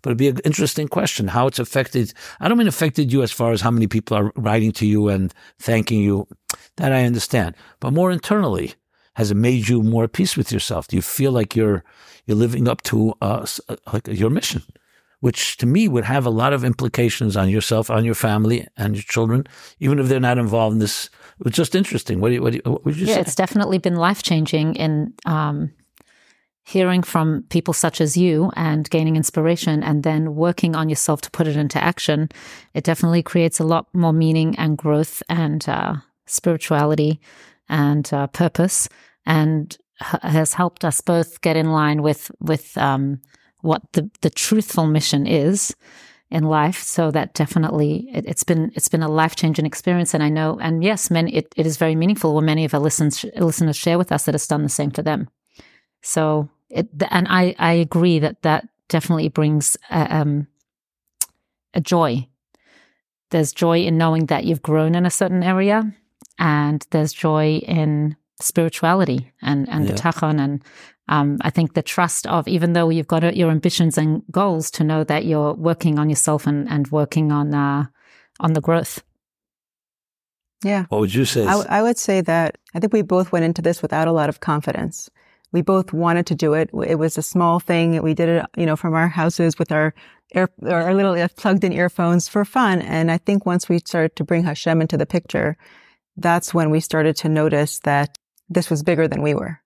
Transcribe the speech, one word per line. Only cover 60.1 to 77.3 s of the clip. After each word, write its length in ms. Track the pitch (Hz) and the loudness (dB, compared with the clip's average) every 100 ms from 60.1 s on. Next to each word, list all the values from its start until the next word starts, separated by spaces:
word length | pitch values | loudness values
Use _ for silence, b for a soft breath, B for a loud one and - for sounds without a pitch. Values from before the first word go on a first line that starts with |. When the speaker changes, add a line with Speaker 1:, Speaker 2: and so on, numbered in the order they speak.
| 156 | 0
Speaker 2:
um, 300 | 151 143 147 _ _ _ _ _ _ _ - _ _ _ _ | 0 0 -4 _ _ _ _ _ _ _ -12 _ _ _ _
a 60 | - | -6
joy. 460 | - 175 156 117 123 _ _ b b b b b b _ _ | 0 2 2 0 -6 _ _ b b b b b b _ _
There's 220 | 165 151 | -2 -2
joy 280 | - 170 165 | 0 2 2
in 140 | 170 165 | 2 2
knowing 280 | 165 160 156 | 2 2 0
that 180 | 151 | 0
you've 180 | - 160 | 0 -2
grown 320 | - 156 160 | 0 2 2
in 120 | 170 180 | 2 0
a 40 | |
certain 320 | - 190 185 | 0 0 0
area, 500 | 175 185 196 214 220 - _ _ - - | 0 2 2 0 -2 -8 _ _ -20 -2
and 460 | 165 147 147 151 - | 0 2 0 -2 -2
there's 220 | 160 151 | -2 -2
joy 440 | - 160 156 156 156 - | -2 0 2 2 0 0
in 500 | 165 151 147 151 151 _ _ | 0 2 0 -2 -4 _ _
spirituality 920 | - - 165 - 165 190 170 131 127 _ | -4 0 0 0 0 2 2 -2 -6 _
and, 260 | - 143 131 | -2 -2 -2
and 180 | 156 101 | -2 -2
Speaker 1:
Yeah. 60 | |
Speaker 2:
bitachon. 460 | 101 170 - 160 156 | 0 -2 -2 0 0
And, 240 | 139 143 B B B B - | 0 -4 B B B B -2
um, 300 | 151 143 143 | 0 2 0
I 80 | - | -2
think 240 | - 160 | 0 0
the 80 | - | -2
trust 440 | - - 175 - - | -4 -2 -2 -2 -2
of, 220 | 165 156 | -2 0
even 240 | 180 175 | 0 2
though 160 | 170 165 | 2 2
you've 180 | 165 151 | 0 0
got, 140 | 165 | 0
uh, 80 | 170 | 2
your 160 | 175 165 | 2 2
ambitions 480 | 156 175 - 165 160 | 2 0 2 2 2
and 240 | 156 156 - | 0 0 -2
goals, 400 | 175 202 165 156 | -2 0 0 -4
to 120 | - | -2
know 200 | 156 156 | 0 0
that 200 | 151 151 165 | 0 -2 0
you're 280 | 156 147 | 0 0
working 440 | - 160 165 170 147 | 0 -2 0 0 2
on 100 | 151 | 2
yourself 380 | 147 - 151 - | 2 0 0 0
and, 220 | 147 180 | -2 -2
and 200 | 151 135 | -2 0
working 420 | 151 143 160 151 | 0 0 0 2